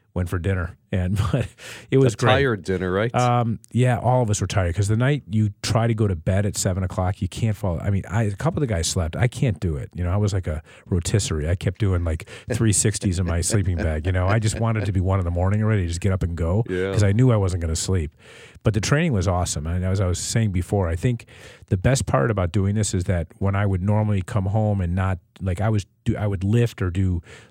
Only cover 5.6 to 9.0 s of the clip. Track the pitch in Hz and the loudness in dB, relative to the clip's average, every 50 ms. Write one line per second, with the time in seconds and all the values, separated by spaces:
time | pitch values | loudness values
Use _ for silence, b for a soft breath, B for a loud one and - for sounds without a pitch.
5.6 | - - - 117 113 117 117 107 113 101 92 80 - - 92 98 101 104 - - | -4 0 0 2 2 2 2 2 2 0 0 -2 0 0 0 2 0 0 -2 -2
6.6 | - 101 90 95 95 90 - - 92 90 95 - 98 90 - - - 110 104 - | -2 -2 0 0 -2 -4 -2 -2 -2 -2 0 -2 -4 -6 -4 -2 -2 -2 -2 -2
7.6 | - 95 85 76 - 101 101 95 - - 85 113 117 104 101 - - 156 202 175 | -2 -2 -2 -2 -2 -2 -2 -2 -2 -2 -2 -2 0 -2 -2 -2 -4 -2 -2 -2
8.6 | 147 117 107 85 82 - - 95 | -2 -2 -2 -2 -2 -2 -2 -2